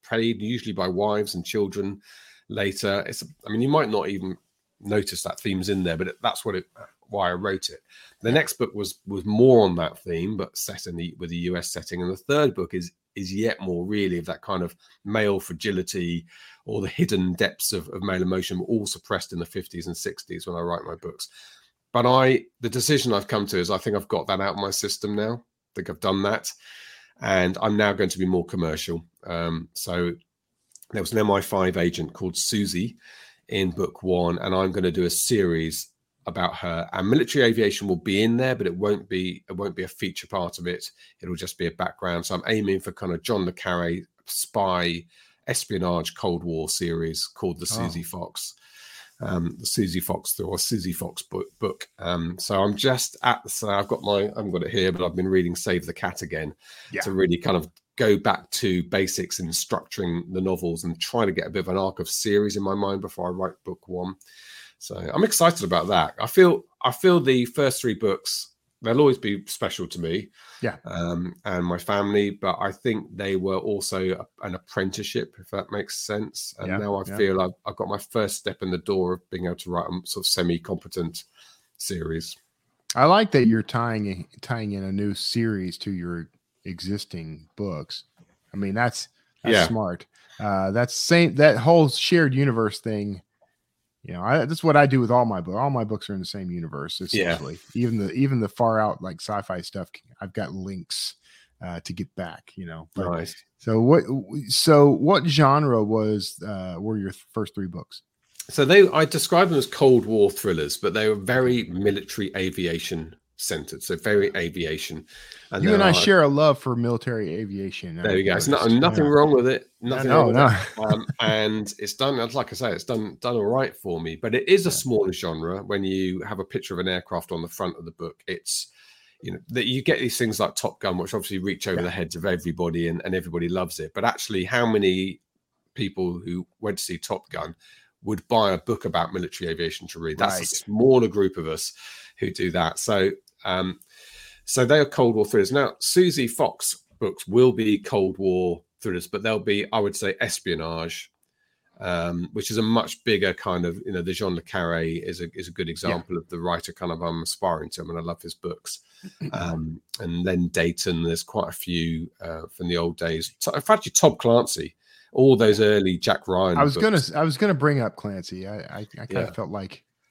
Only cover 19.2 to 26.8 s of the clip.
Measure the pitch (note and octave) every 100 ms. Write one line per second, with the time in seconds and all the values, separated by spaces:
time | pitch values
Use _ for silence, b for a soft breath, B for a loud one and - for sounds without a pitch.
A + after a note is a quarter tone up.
19.2 | - F2 E2+ - F2+ F2 E2+ E2+ - -
20.2 | - F2 F2 F2 F2 - D#2+ D#2 F2 -
21.2 | - b b b b b _ A#2+ A#2+ C3
22.2 | C3 C3 - _ A#2 A#2+ A#2+ D3 B2 G#2
23.2 | G2+ A2 G2 G2 F2 G2 - G#2 G2 G2
24.2 | D2+ F#2+ G2 F#2+ G2 F#2+ G#2 - G#2 G#2
25.2 | G#2+ A#2+ _ _ _ - F#2 F2 G2+ G2
26.2 | G2+ G#2+ - - B B